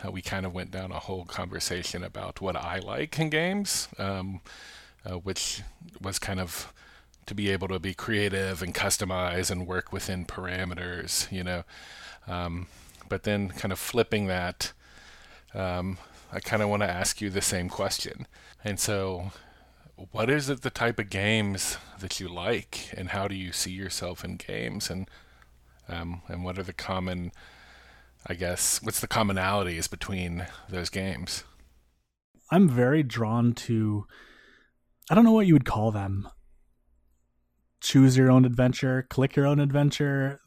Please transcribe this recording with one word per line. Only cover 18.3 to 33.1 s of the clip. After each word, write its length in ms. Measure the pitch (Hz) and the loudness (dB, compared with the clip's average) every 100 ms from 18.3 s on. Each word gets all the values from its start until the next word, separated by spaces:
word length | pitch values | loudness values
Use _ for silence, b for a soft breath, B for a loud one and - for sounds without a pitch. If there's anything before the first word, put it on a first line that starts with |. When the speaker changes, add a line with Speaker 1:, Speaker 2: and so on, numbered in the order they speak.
| b b b | b b b
Speaker 1:
And 160 | 107 98 | -6 -2
so, 520 | - 101 95 90 95 - b b b b b - | 0 0 -2 -4 -8 -12 b b b b b -18
what 340 | 98 113 113 | -8 0 2
is 220 | 147 139 | 2 2
it, 100 | 131 | -2
the 80 | 131 | -4
type 300 | - 117 110 | 0 0 0
of 100 | 104 | -2
games 680 | 95 101 110 101 98 - - - - | 0 2 2 2 -2 -4 -6 -10 -12
that 220 | 92 - | -8 -6
you 80 | 92 | -6
like, 640 | 87 98 120 - - - - | -4 -2 -2 -4 -12 -12 -10
and 140 | 92 | -6
how 180 | 101 98 | -4 -4
do 60 | |
you 180 | 95 90 | -4 -6
see 200 | - 90 | -4 -6
yourself 520 | 92 95 - 90 92 | -6 -6 -6 -6 -8
in 120 | - - | -8 -10
games, 560 | - - 117 - - | -8 -6 -6 -6 -6
and, 180 | - - b b b b b b b - | -6 -8 b b b b b b b -12
um, 320 | 85 85 87 - | -10 -8 -10 -10
and 160 | 90 | -8
what 160 | 90 92 | -6 -6
are 40 | |
the 100 | 92 | -8
common, 580 | - - 92 92 90 87 - b b b b b b b b - | -8 -6 -4 -4 -4 -6 -10 b b b b b b b b -10
I 80 | 87 | -4
guess, 480 | 90 90 - - | -4 0 0 0
what's 160 | 110 - | -2 -4
the 80 | - | -2
commonalities 840 | 117 104 95 95 104 90 82 - | 2 2 2 2 0 0 -2 -6
between 560 | 92 - 95 87 87 87 B B | -6 -6 -4 -4 -6 -8 B B
those 220 | 92 87 | -6 -4
games? 520 | 98 95 76 90 - - - - _ _ _ _ _ _ _ - | -4 -4 -4 -6 -8 -10 -20 -20 _ _ _ _ _ _ _ 2
Speaker 2:
I'm 180 | 170 185 | 8 8
very 320 | 123 123 156 | 8 6 6
drawn 520 | 135 | 2